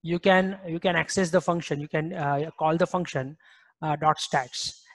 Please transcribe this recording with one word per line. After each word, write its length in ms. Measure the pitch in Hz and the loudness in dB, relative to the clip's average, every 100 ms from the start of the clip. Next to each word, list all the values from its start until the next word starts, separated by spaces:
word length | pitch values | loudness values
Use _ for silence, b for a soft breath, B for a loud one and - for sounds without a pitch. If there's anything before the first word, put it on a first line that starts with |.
you 200 | 165 175 | -2 0
can, 400 | 196 185 190 196 | 6 6 4 -4
you 140 | 185 165 | -8 -2
can 160 | 190 | 0
access 360 | 170 - - 180 | 0 0 0 2
the 100 | 180 | 2
function, 400 | - 170 - 143 | 2 -2 -2 -6
you 80 | 147 | -2
can, 240 | 160 160 | -4 -4
uh, 400 | 180 143 143 156 - | -4 -2 -2 -4 -2
call 200 | 156 165 | 0 2
the 100 | 180 | 2
function, 500 | 185 170 147 131 156 b b b _ | 0 -2 -4 -6 -12 b b b _
uh, 140 | 156 147 | -4 0
dot 220 | 156 151 | 2 2
stats, 640 | - 147 123 - - - b | 0 -2 -2 -8 -10 -10 b